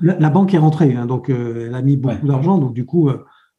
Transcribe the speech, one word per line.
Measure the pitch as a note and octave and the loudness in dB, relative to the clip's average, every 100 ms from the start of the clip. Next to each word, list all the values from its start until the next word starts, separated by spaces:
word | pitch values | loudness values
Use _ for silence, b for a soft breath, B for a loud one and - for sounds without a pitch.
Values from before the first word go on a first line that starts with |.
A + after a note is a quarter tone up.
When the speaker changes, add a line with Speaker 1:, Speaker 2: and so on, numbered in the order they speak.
Speaker 1:
la, | E3 F#3+ | 0 2
la | D3+ | 2
banque | E3 F#3+ | 2 2
est | E3+ | 4
rentrée, | D#3 D3+ D3 | 2 4 2
hein, | A#2+ A#2+ | 0 -2
donc, | B2+ C3+ | -4 -4
euh, | B2 A#2+ A#2 A#2 | -4 -4 -8 -8
elle | |
a | B2+ | -4
mis | C3+ C#3 | 0 0
beaucoup | B2+ | -2
Speaker 2:
Ouais. | G2 C#3+ | -4 -2
Speaker 1:
d'argent. | C3 E3 F#3+ | 0 0 0
Donc, | B2+ | 0
du | A#2 A#2+ | -4 -4
coup, | F3 D3 | 0 0
euh, | - b b b | -2 b b b